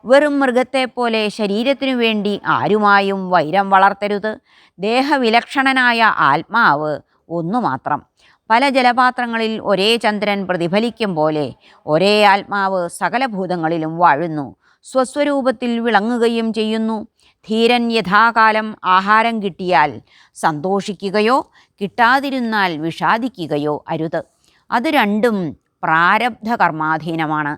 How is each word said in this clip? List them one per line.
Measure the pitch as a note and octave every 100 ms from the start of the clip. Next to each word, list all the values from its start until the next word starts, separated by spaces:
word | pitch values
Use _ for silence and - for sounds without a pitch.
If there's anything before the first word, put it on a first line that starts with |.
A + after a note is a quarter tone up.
| G3
വെറും | C4+ D4 C#4+
മൃഗത്തെപ്പോലെ | C4+ A#3+ B3+ C4+ B3+ - A#3+ A3 G#3+
ശരീരത്തിനു | - G#3 G3+ A#3+ C#4 C4+ B3+
വേണ്ടി | A3+ G#3+ G3+ G3+ -
ആരുമായും | C#3 C#3+ G#3 G#3 G3+ G3 G3 F#3
വൈരം | F3 D3+ F#3 G3
വളർത്തരുത്. | F#3+ G3 G#3 G3+ G3+ G#3 G#3+ _ _ _ -
ദേഹവിലക്ഷണനായ | G3 A#3+ C#4 C#4+ A#3 A3+ - C#4+ C4 C4 B3 A#3
ആത്മാവ് | A3 - D3+ D3 E3 G#3+ G#3+ D3 D3+ C#3+ _ _ _
ഒന്നു | E3+ E3 A#3+
മാത്രം. | F3+ C3 - C#3+ _ _ _ _ _
പല | A3+ C#4
ജലപാത്രങ്ങളിൽ | C4 B3 B3 B3+ B3 A#3+ A3+ A3 A3
ഒരേ | - F#3+ G3+ A#3
ചന്ദ്രൻ | A3+ G#3 G#3 G3+ F#3
പ്രതിഫലിക്കും | F3 E3+ G3 A#3+ - G#3+ D#3+
പോലെ | D#3 D#3 C#3 - _ _ -
ഒരേ | D#3 F#3+ G#3
ആത്മാവ് | G#3 G3+ - G3+ G3 F#3+ F3
സകല | - F3+ A3 C4+
ഭൂതങ്ങളിലും | G3+ F#3 F3+ D#3+ E3+ D#3 E3
വാഴുന്നു. | E3+ C#3+ E3+ D#3 C3 F#2 _ _
സ്വസ്വരൂപത്തിൽ | - C4 B3+ D4 D4 C#4+ B3+ A3 A#3+ A#3
വിളങ്ങുകയും | A#3 G#3 G#3+ B3 A#3 A#3 A3+
ചെയ്യുന്നു. | A3 A3 A3 A3 A3 A3+ _ _ _ -
ധീരൻ | A3 A#3 B3 A#3
യഥാകാലം | A3+ F3 G#3 A3+ A3+ A3 G#3+ A3 G#3+
ആഹാരം | F3+ F#3 G3 G#3+ A#3 A3+
കിട്ടിയാൽ | G3 D#3 F3+ F3 D3+ A2+ _ _ _ -
സന്തോഷിക്കുകയോ | F3 D3+ F#3 G3 F#3 F#3 G3 G3 G#3+ C4+ - _ _ _
കിട്ടാതിരുന്നാൽ | E3+ - A#3 C4+ C#4 C4 A#3 G#3+ F#3 D#3
വിഷാദിക്കുകയോ | E3 D#3 E3 A3 B3+ - D#3 D3 D3 D3 -
അരുത്. | E3 D#3+ E3 - _ _ _ _
അത് | A#3 C4+
രണ്ടും | D4+ G#3+ G#3+ A#3+ G#3 E3 G#2+ _ _
പ്രാരബ്ധ | F3 D#3+ F3 G#3+ A#3+ A3+ G#3+ A#3
കർമാധീനമാണ്. | F3+ D#3 D#3 D#3+ E3 E3 D#3 D3+ D3